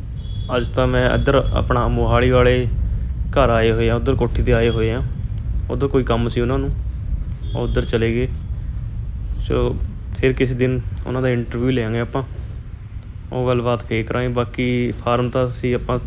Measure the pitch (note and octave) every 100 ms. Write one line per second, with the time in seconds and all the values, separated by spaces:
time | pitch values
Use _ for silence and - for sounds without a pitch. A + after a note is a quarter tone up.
0 | - - - - - B2+ A2+ C3 B2+ B2+
1 | B2 A#2 C#3 C3+ - B2+ - B2 A#2 A#2+
2 | A2+ A#2+ B2+ B2+ B2 B2+ A#2 - - -
3 | - - - D3 A#2+ A2+ A2+ A2+ A2+ A#2
4 | B2+ B2+ A#2 B2+ A#2 A#2 A#2 A2+ A2 B2
5 | D3 - - - - - - B2+ C#3 C3+
6 | A#2 A#2 A#2 A#2+ A#2+ C#3 - - - -
7 | - - - - - A#2 A#2+ B2 A2+ A2+
8 | A2+ A#2 C3 - - - - - - -
9 | - - - - - B2 A#2+ - - -
10 | - - C3 B2+ B2+ B2 B2+ B2 G#2+ -
11 | - B2+ C3 A#2+ A2+ A#2+ C3 B2 A2 A#2
12 | A#2 C#3 B2+ - - - - - - -
13 | - - - B2+ B2+ A#2+ A#2+ A#2 - A2+
14 | A2 B2 B2 A#2+ A#2 - B2 B2 A#2+ -
15 | A#2+ A#2+ B2 C3 B2 A#2 B2 A#2+ - B2